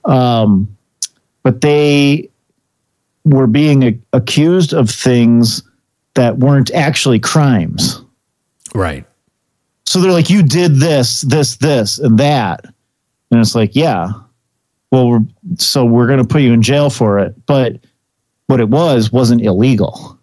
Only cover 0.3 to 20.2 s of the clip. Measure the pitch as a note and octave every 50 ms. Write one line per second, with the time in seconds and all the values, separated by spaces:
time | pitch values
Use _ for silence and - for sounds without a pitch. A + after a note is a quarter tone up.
0.3 | A#2+ A2+ A2 G#2 G2+ F#2+ G2 G#2+ - _ _ _ _ _ - - _ _ _ _
1.3 | _ _ _ C3 B2 B2+ - D3 D3 D3 D3 D3 C#3+ C#3+ C#3+ C#3+ C#3+ D#3+ - -
2.3 | _ _ _ _ _ _ _ _ _ _ _ _ _ _ _ _ _ _ _ D#3
3.3 | C#3 C3 C3+ A#2 A2 C#3+ D3+ D3+ C#3+ C3+ C3 A#2+ A2 A#2+ - _ - B2 A2 -
4.3 | - D3 D3+ E3 F3+ F#3 E3+ D3 E3 E3 B2+ G#2 - - - B2+ B2 A#2+ A#2 A#2
5.3 | A#2+ A#2 A#2 A2 - - - _ _ _ _ _ _ _ _ _ _ C#3+ B2 A#2+
6.3 | G#2+ C3 B2+ C#3 C#3+ C#3 A#2+ - - F3 D3 D3 C#3+ - - C3+ B2 G#2+ - -
7.3 | - D#3+ D3 C#3 B2 G2+ E2 - - F2+ - - - - - _ _ _ _ _
8.3 | _ _ _ _ _ _ _ - - G#2 F#2 E2 C#2 C2+ - _ _ _ _ _
9.3 | _ _ _ _ _ _ _ _ _ _ _ - - F#3 F3+ F#3+ F3+ E3+ D#3+ -
10.3 | F3+ G#3 E3+ C#3 A2 F3 F3+ F3 C#3+ C3+ D3 E3+ D3+ C#3 B2 A#2 - - - C3
11.3 | C3+ D#3 C#3+ C#3 - _ C#3 D#3 D3 B2 G#2+ G2+ - - D3 A#2+ A2 G#2+ C#3 C#3+
12.3 | D3 C3 A2 F#2 D#2+ - - - _ _ _ _ _ _ _ _ _ _ _ _
13.3 | A#2 A#2 A2+ G#2 - A#2 G#2+ G2 - C3+ D#3 D#3+ A#2 F2+ E2 F#2 G#2+ - - _
14.3 | _ _ _ _ _ _ _ _ _ _ _ _ C3 C3 B2+ A#2+ A#2+ A#2 G#2+ -
15.3 | _ _ - F3+ F3 - - - - C#3 B2 A#2 A#2 A#2+ A#2+ A#2 C#3 C3+ B2 A2
16.3 | - D3+ C#3 A#2+ A#2+ A#2 A2 A2+ C#3+ C#3+ D3 C#3 - - A#2+ G#2+ G2+ G2+ F#2+ F2+
17.3 | - - _ - D3 C3+ B2+ A#2 G#2 - _ _ _ _ _ _ _ _ _ _
18.3 | _ _ _ - C3 B2 A#2 G#2 A#2+ - C3 E3 C3+ A#2+ A2 G#2+ - B2+ C3 A#2
19.3 | A#2+ A#2 A2 G#2+ F2+ F#2+ A#2 C3 C3 G#2 F#2+ - - - - - - _